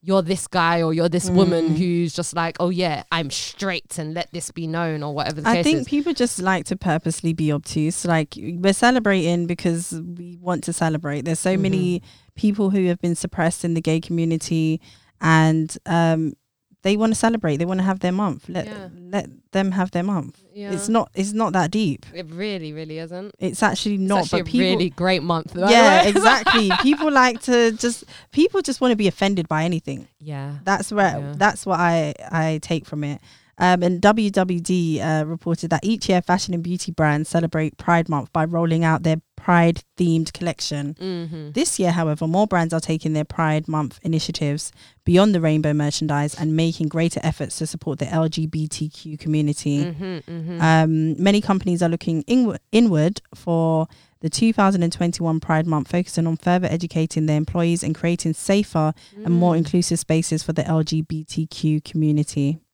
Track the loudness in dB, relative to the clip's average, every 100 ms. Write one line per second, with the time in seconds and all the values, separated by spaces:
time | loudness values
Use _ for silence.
0 | 2 0 2 -4 -2 0 2 2 2 2
1 | 2 0 2 4 6 4 2 2 2 0
2 | -2 -4 -6 -4 -4 -2 -2 0 -2 -2
3 | -4 -4 -2 -6 -10 -6 -4 -4 -8 -10
4 | -8 -8 -8 -10 -10 -8 -6 -2 -2 -4
5 | -6 -4 -4 -2 0 2 2 2 0 -2
6 | -2 0 -2 -2 0 -2 -2 -4 0 0
7 | -2 -4 -4 0 0 0 -2 -2 -2 -2
8 | 0 0 0 -8 -10 -2 0 4 4 4
9 | 2 2 2 0 0 -2 0 -2 -4 -8
10 | -10 -12 -16 -12 -4 -4 -4 -2 0 -2
11 | -4 -6 -2 -2 0 2 2 0 0 -2
12 | -6 -20 _ -2 0 2 2 2 2 0
13 | -2 -2 -4 0 0 0 -2 -2 0 -2
14 | 0 -2 0 -2 -2 0 0 -2 -6 -20
15 | _ _ 4 6 6 2 -2 -8 -4 0
16 | 2 0 -2 -6 _ _ _ _ -2 2
17 | 2 2 0 0 0 0 0 0 0 0
18 | -2 0 -2 -4 -8 -8 -8 -10 -16 -18
19 | -8 -6 -6 -14 _ -2 0 -2 -2 -2
20 | -2 -2 -4 -14 _ -16 -8 -6 0 0
21 | 0 -4 -4 0 0 2 0 0 0 -2
22 | -8 -14 -14 -10 -8 -8 -10 -12 -12 -12
23 | -10 -12 -14 -8 -6 0 0 0 -2 -2
24 | 0 0 0 -2 0 0 2 2 -2 -2
25 | 0 0 0 -2 -4 -2 4 8 8 6
26 | 4 4 4 4 4 2 2 2 2 2
27 | 2 4 4 2 0 2 2 2 -4 -4
28 | -12 -20 -6 2 2 2 -2 0 2 4
29 | 2 2 0 0 -2 0 0 -2 -4 -10
30 | -12 _ -14 -10 -10 -6 0 0 0 2
31 | 2 0 -6 2 2 2 -2 0 2 2
32 | 0 -6 -6 -2 -2 -4 -4 -6 -4 -8
33 | -6 -8 -14 -20 _ 0 2 4 2 4
34 | 4 4 2 0 0 -2 0 0 0 0
35 | 0 0 -2 -6 -4 -4 0 -2 0 -2
36 | 2 0 2 -2 0 -4 -4 -6 -6 0
37 | 2 2 0 -2 0 -2 -4 -4 0 2
38 | 2 -2 -2 -2 -2 0 0 2 2 2
39 | 0 -2 _ -10 2 4 4 2 -8 -2
40 | 0 2 0 -4 -6 -6 -6 -6 -6 -8
41 | -8 -8 -8 -10 -8 -4 -2 0 0 2
42 | 0 0 0 0 2 2 0 -2 -2 -4
43 | -2 -2 -4 -2 0 0 -2 -4 -4 -6
44 | -2 -2 -2 -4 -4 -4 -8 _ -20 _
45 | 2 4 6 4 2 2 2 0 0 -2
46 | -2 0 -2 -2 -2 2 0 0 -2 0
47 | -2 0 -4 -4 -6 -6 -8 -6 -6 -6
48 | -2 0 0 -2 -4 -4 -6 -4 -8 -8
49 | -14 -10 -2 0 0 0 -2 0 -2 -4
50 | -8 -10 -10 -10 -8 0 4 6 4 2
51 | 2 2 4 2 2 0 0 0 0 -2
52 | -2 -4 2 2 2 -2 _ 2 4 4
53 | 2 -2 _ -12 -2 0 2 0 -2 -8
54 | _ _ -6 0 0 4 2 4 0 0
55 | -2 0 0 -2 0 0 2 0 0 -2
56 | -2 -2 0 0 2 2 0 -2 -2 -2
57 | -2 0 0 0 0 0 0 0 -2 -2
58 | -2 0 -2 -4 0 2 2 0 0 -2
59 | -12 -10 0 2 4 2 2 0 0 -2
60 | 0 0 0 -4 -2 -4 0 0 0 -2
61 | -4 -8 -8 -6 -6 -4 0 0 -2 0
62 | 2 2 0 0 -2 -2 _